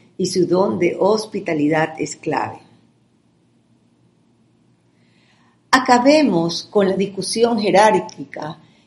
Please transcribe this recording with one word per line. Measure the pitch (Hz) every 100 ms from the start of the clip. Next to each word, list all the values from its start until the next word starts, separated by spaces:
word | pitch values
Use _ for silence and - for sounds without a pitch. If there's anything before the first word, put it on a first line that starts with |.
| _ -
y | 185
su | 190 170
don | 180 214 196
de | 175 -
hospitalidad | 185 214 - 202 - 151 147 156 156 -
es | 151 -
clave. | 160 127 110 - - _ _ _ _ _ _ _ _ _ _ _ _ _ _ _ _ _ _ _ _ _ _ _ _ _ _ _ _ _ -
Acabemos | 262 - 247 269 302 254 170 170 -
con | - 208 190
la | 190
discusión | 196 190 - 226 233 220
jerárquica | 202 185 214 330 - - - - 151 - _ _